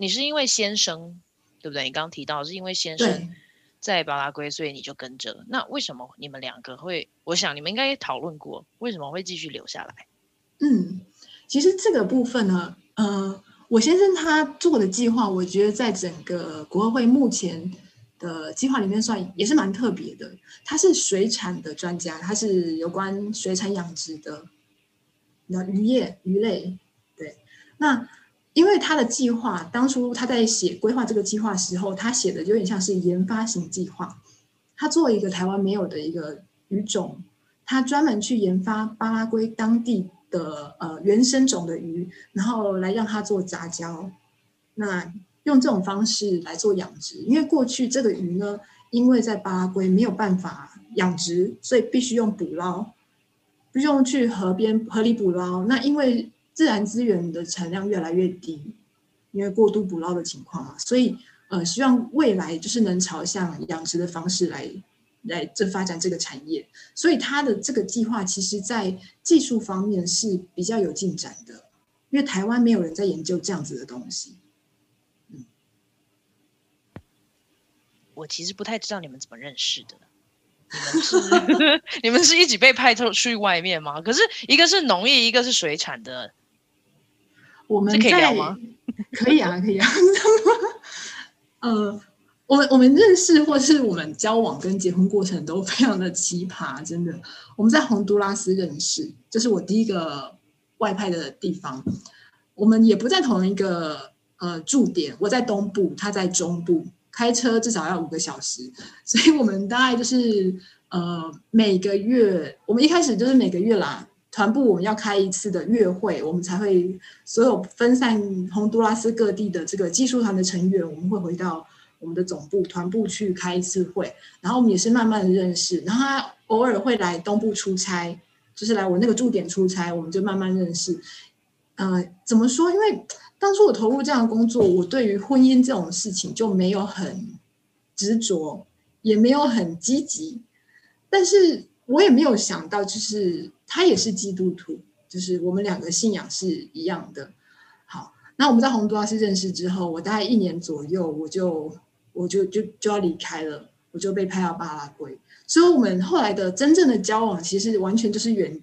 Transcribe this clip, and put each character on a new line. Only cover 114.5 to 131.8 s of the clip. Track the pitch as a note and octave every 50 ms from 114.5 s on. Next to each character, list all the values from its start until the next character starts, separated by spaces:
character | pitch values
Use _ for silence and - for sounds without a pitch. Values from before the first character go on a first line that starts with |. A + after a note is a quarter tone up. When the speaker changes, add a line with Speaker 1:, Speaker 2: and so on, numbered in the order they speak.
Speaker 2:
部 | A3 C#4+ C4 A3+
我 | F3+
们 | E3+ F#3
要 | A3 A3
开 | A3 - G#3+ G3+ G3
一 | G3 F#3
次 | F#3 - - G#3
的 | F3+ E3+ D3
月 | F#3 A#3 A#3 G3+ F3+
会， | F3+ - A3 F#3+ D#3+ -
我 | C#3+ D#3
们 | F3 F3
才 | F3 F3+ F3+
会 | G3 G#3 G3+ F#3+ F3+ F3 F#3 F#3+ F#3 - - - _ _
所 | - - A#3
有 | A#3 B3+ G#3 F#3 F#3 - -
分 | - A#3 A#3+ B3+
散 | B3+ C4 A#3 A3 G#3 G3+ G3 F#3+ F#3 F3+ F3+
洪 | F3+ G#3 G#3 G#3+
都 | A3+ A3+
拉 | A3+ G#3+ A3
斯 | - - A3+
各 | A3+ A3+ A3+ G3+
地 | F#3+ G#3+ G#3+ F#3+
的 | F3 E3+ D#3
这 | - G3
个 | G3 F#3 E3
技 | - B3+ C4
术 | B3 B3+ B3
团 | A3+ G3+ F#3+
的 | F#3 F#3
成 | F3+ F#3+ F3 F3+ F#3+
员， | G3 F#3 E3 D#3+
我 | D3+ D#3+
们 | F3 F#3
会 | G#3+ F#3+
回 | F3 E3 F3+
到 | F3 F#3 F3 D#3+ D#3+ - _ _ _ _ _ _ _
我 | D#3+
们 | E3 E3+
的 | F3
总 | F3+ F3+ D#3+ D3 D3
部 | - G3 G3
团 | F3 E3+ - F3+ F3 F#3
部 | G3 A3+ G#3
去 | F#3 - - G#3+ F#3+
开 | F3+ - F3+ F3+ F3
一 | F3+
次 | F3+ - - F#3+
会， | F3+ - - F#3+ D#3+ - - - - - _ _
然 | - G3
后 | B3 B3+
我 |
们 | A#3+ G#3+
也 | F#3+ F3+
是 | - A3+
慢 | A#3+ B3 A3+
慢 | A3 G#3+ G#3 F#3
的 | F#3
认 | F#3 G3 F3+ F3+ E3+
识， | - - - F3+ D#3
然 | C#3+ F3+ A3
后 | B3+ C#4
他 | C#4 C4+ B3 - - - _ _
偶 | - A3 A3
尔 | B3+ B3+ G#3+ G3
会 | - C4 A#3 G#3+
来 | F#3 F3 E3+ E3+
东 | - G#3 G#3 G#3+
部 | A3 A3
出 | F#3+ - - G3 F#3
差， | F#3 F#3 F#3+ F3+ F3 F3 E3+ E3+ - _ _ _ _ _ _ _
就 | - G#3+
是 | A3 A3
来 | G3 F#3+
我 | F#3 F3 F#3
那 | A#3 A#3
个 |
驻 | G#3 A3+ B3+ A3+
点 | G3 F3+ E3 E3+
出 | - F#3+ F#3
差， | F3+ F#3 F#3 E3+ F3
我 | E3+ E3+
们 | D#3+ E3
就 | E3+ F#3+
慢 | G3 G#3 F#3+ G3
慢 | F#3+ F#3 F#3
认 | F#3+ F3+ E3
识。 | E3+ - - F3+ E3+ - - - - - - _ _ _ _ _ _ _ _ _ _
呃， | -